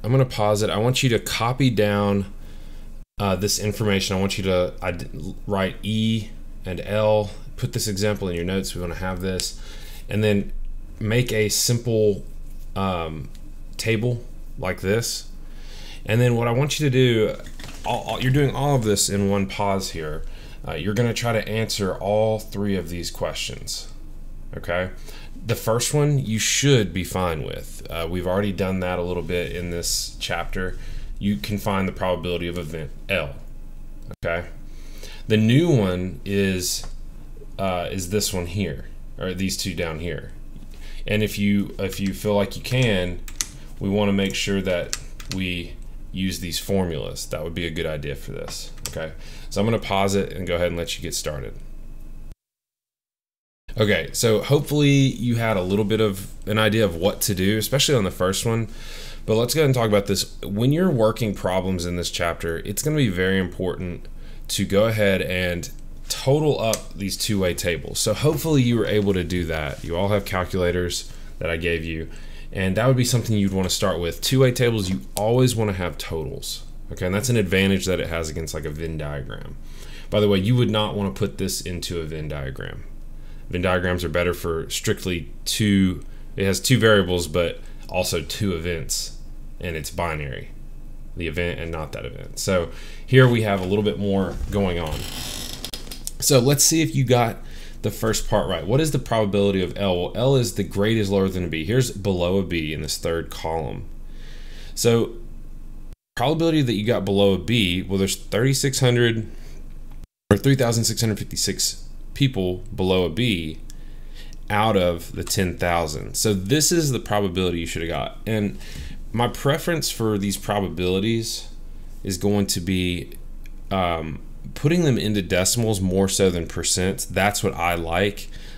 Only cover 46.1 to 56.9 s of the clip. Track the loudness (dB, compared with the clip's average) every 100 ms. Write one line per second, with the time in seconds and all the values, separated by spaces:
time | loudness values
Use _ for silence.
46.1 | -2 -2 -2 -4 -6 0 0 0 -2 -6
47.1 | -8 -6 -6 -4 -4 -4 -2 -4 -4 -6
48.1 | -6 -8 -8 -8 -8 -10 -8 -8 -6 -8
49.1 | -8 -12 -12 -6 0 2 2 0 2 2
50.1 | 2 0 -4 -2 0 0 0 -4 -6 -6
51.1 | -6 -4 -6 -8 -10 -12 -10 -10 -10 -12
52.1 | -12 -12 -14 _ _ _ _ _ _ _
53.1 | _ _ _ _ _ -8 0 4 2 0
54.1 | 2 4 4 4 2 4 4 6 6 6
55.1 | 2 0 2 2 2 2 2 4 4 2
56.1 | 0 -8 -8 -2 4 4 6 4